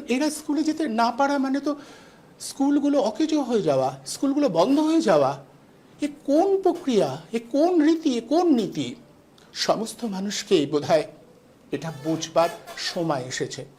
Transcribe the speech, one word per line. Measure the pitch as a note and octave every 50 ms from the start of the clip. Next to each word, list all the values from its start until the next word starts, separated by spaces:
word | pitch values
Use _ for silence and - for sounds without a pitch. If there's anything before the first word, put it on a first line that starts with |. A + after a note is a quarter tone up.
| -
এরা | - B3 C4 D4+ D4+
স্কুলে | D4+ - - - C#4+ D#4 D4
যেতে | D4+ D#4 - D#4+
না | C4 G#3+ A3+ A#3 A#3
পারা | A#3 C#4+ C#4 C#4+ C#4+
মানে | C#4 C4 C4+ C4 C#4
তো | C#4 D4+ C#4+ - - - - - - - - - - - - -
স্কুলগুলো | - - - - C#4 C#4+ C#4+ D4 C4+ C#4+ C#4+ C#4
অকেজো | F#3+ A3 - - D#4+ D#4 D#4 D4
হয়ে | C4 A#3 B3 G#3
যাওয়া, | D#3 D#3 C3+ C3 C3 C3 C3+ - -
স্কুলগুলো | - - - C#4+ C4+ C#4 D4 D4 A#3+
বন্ধ | D#3+ E3 F#3 B3+ C#4 D#4
হয়ে | D4+ D#4 E4 E4
যাওয়া। | - G3+ E3 D3 C3+ C3+ C#3+ - - - - - - - - - _ _ - -
এ | D4 C#4+ - - -
কোন | C#4 C#4 D#4+ F#4+ G4 G4 G4
প্রক্রিয়া, | F#4+ F4+ - - - C4+ A#3+ G3 D#3+ C3+ C3 D3+ - - A3+
এ | A#3 - -
কোন | - C#4 D#4+ F4+ F#4 E4
রীতি, | C#4+ D#4 E4 E4 - C#4 B3
এ | A3+ A3+ -
কোন | C#4+ E4+ F#4 E4+ C4+
নীতি? | A#3 F#3+ D#3 - D#3 B2+ A#2+ - - - - - - _ _ _ - - - -
সমস্ত | - - - D#3+ F3 A3+ A3 - - A#3+
মানুষকে | A3 F#3 F#3+ G3 G#3 G3+ - - - G3 D#3+ C#3+
বোধহয় | C3+ D3+ D3 C#3+ - E3+ D3+ D3 - - - - - - _ _ _ _ _ _ _
এটা | - C#3+ E3 D#3+ C#3+ C3 C#3+
বুঝবার | D#3+ D#3+ - - - - E3 E3+ E3+ - - - - -
সময় | - - - - F#3 E3 D#3+ D3 C3 B2+
এসেছে। | B2+ - - C#3 - - - - - -